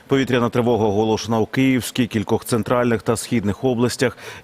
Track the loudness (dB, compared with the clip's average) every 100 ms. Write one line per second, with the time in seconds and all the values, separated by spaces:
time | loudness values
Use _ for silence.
0 | -2 0 2 0 2 0 2 2 2 2
1 | 2 0 0 -2 0 0 2 2 -2 -2
2 | -2 -2 0 -2 0 -2 0 0 2 0
3 | 0 -4 -2 -2 -2 -2 -2 0 0 0
4 | -2 -2 -14 -10